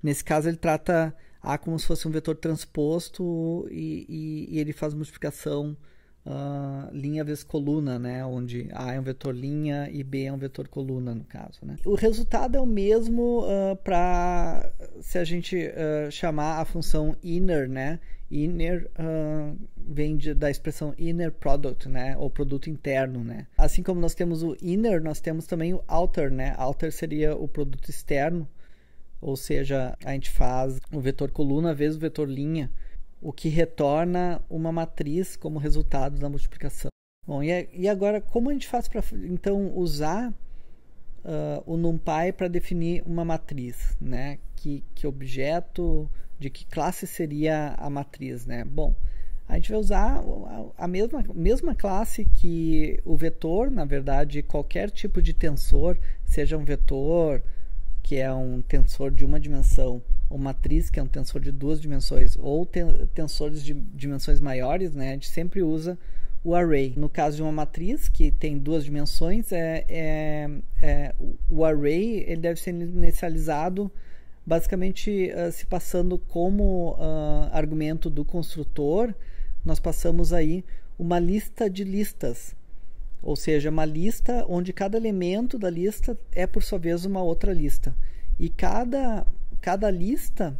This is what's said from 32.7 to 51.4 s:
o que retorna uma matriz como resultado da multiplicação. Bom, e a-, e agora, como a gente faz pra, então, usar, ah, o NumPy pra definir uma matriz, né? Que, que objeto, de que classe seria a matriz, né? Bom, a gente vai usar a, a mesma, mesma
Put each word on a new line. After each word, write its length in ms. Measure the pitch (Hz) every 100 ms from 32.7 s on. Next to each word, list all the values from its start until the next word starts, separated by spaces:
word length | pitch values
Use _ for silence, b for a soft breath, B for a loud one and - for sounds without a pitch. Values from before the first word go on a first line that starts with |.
| b b b - -
o 120 | -
que 160 | - 160
retorna 920 | 156 165 - 143 147 175 180 180 175 -
uma 220 | 165 160
matriz 640 | 165 165 - 147 180 185
como 240 | - 156 151
resultado 640 | 151 156 156 143 135 143
da 80 | 143
multiplicação. 600 | 143 - - 143 - 135 - _ _ -
Bom, 160 | 143
e 80 | 143
a-, 160 | 180 -
e 160 | - 185
agora, 320 | 208 202 214
como 300 | 208 240 247
a 20 |
gente 160 | 285 -
faz 180 | 240 -
pra, 160 | 226 - -
então, 500 | 180 180 - 202 202
usar, 580 | - 175 143 151 185 247 214 - b b b - - - -
ah, 380 | - 156 151 147
o 140 | - 165
NumPy 520 | 170 165 - 156 175 185
pra 100 | 185
definir 560 | 175 - 175 165 175 170
uma 180 | 170
matriz, 720 | 165 160 - 143 123 120 - -
né? 400 | 139 123 139 139 -
Que, 300 | - - 143 -
que 120 | - 147
objeto, 1000 | 139 135 131 135 165 180 - 175 - 151 b b -
de 100 | 143
que 160 | - -
classe 380 | - 151 -
seria 720 | 190 - 165 147 156 156 151 -
a 120 | 147
matriz, 560 | 143 139 - 135 123 123
né? 180 | 120
Bom, 300 | 120 139 113 - B B B B -
a 80 | 170
gente 140 | -
vai 100 | 214
usar 380 | 208 196 214 269
a, 640 | - - - 107 - -
a 20 | 175
mesma, 380 | 180 220 302 214
mesma 400 | 185